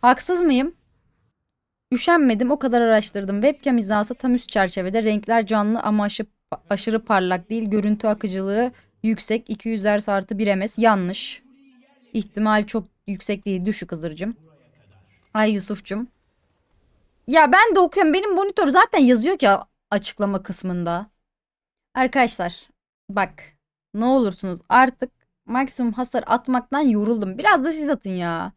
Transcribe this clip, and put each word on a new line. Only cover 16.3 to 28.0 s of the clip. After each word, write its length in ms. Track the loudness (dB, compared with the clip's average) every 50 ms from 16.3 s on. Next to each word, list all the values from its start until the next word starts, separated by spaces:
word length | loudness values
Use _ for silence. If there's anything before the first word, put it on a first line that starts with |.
| _ _ _ _ _ _ _ _ _ _ _ _ _ _ _ _ _ _ _ 2
Ya 240 | 4 6 6 6
ben 240 | 6 6 6 6 6
de 40 | 4
okuyorum. 340 | 4 4 4 2 2 2 2
Benim 220 | 0 0 0 0
monitör 320 | 0 -2 -2 0 0 0 4
zaten 320 | 6 4 4 4 4 4
yazıyor 380 | 4 6 4 4 2 -2 -2 2
ki 120 | 4 2 2 2 0 _ _ _ _ _
açıklama 520 | -6 -4 -4 -6 -6 _ -4 -4 -4 -6 -6
kısmında. 680 | -8 -14 -10 -8 -6 -6 -4 -4 -4 -4 -6 -6 -10 _ _ _ _ _ _ _ _ _ _ _ _ _ _ _ _ _
Arkadaşlar 720 | -2 -2 0 2 2 0 0 0 -4 -6 -6 -8 -10 -20 _ _ _ _ _ _ _ _ _
bak, 340 | -4 -4 -4 -4 -6 -20 -20 -20 _ _ _ _ _ _ _ _ _
ne 120 | -2 0
olursunuz, 540 | 2 2 2 2 0 -2 -6 -8 -8 -8 -8 _ _
artık 420 | 4 4 4 4 2 _ -12 -12 _ _ _ _ _ _ _
maksimum 480 | -6 -4 -4 -4 -4 -4 -4 -4 -4 -2
hasar 300 | -4 -6 -4 -4 -6 -2 0
atmaktan 520 | -2 -2 0 -2 -2 -2 -2 _ -4 0
yoruldum. 580 | 2 2 2 2 0 0 -2 -2 -2 -6 -6 -2
Biraz 280 | 2 2 2 2 2
da 60 | -2
siz 180 | -4 -4 -2 -4
atın 220 | -4 -4